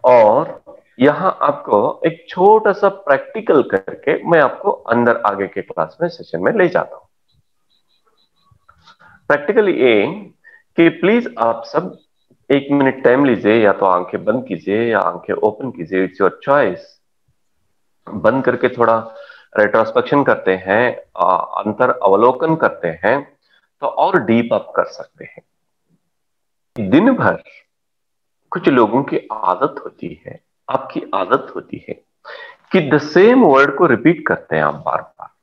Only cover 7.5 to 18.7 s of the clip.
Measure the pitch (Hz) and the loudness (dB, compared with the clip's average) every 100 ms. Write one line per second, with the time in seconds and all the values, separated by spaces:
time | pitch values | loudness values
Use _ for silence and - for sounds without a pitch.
7.5 | _ _ _ _ _ _ _ _ _ _ | _ _ _ _ _ _ _ _ _ _
8.5 | _ _ _ _ _ _ _ _ - - | _ _ _ _ _ _ _ _ -2 0
9.5 | 220 202 - 123 107 113 202 196 _ _ | 0 0 2 2 2 0 -6 -16 _ _
10.5 | _ _ - 165 165 175 240 240 - 117 | _ _ 2 2 2 0 0 -2 -2 -2
11.5 | 117 - 147 185 - _ _ _ _ - | -2 -6 -6 -6 -16 _ _ _ _ -2
12.5 | 139 139 143 135 127 123 131 143 104 104 | -2 0 2 2 2 2 4 2 2 2
13.5 | 113 104 98 98 90 87 101 87 123 123 | 4 4 2 2 0 -2 -6 -4 -4 -6
14.5 | 87 98 104 117 104 90 87 - 95 110 | -10 -4 -2 0 0 -2 -6 -8 -4 -4
15.5 | - 131 87 82 92 92 - 95 - - | -4 -12 -12 -6 -4 -4 -2 -2 -2 -2
16.5 | 143 110 87 - _ _ _ _ _ _ | 0 0 -6 -16 _ _ _ _ _ _
17.5 | _ _ _ _ _ - 104 107 131 127 | _ _ _ _ _ -16 -2 0 2 -2
18.5 | 123 123 | 0 -2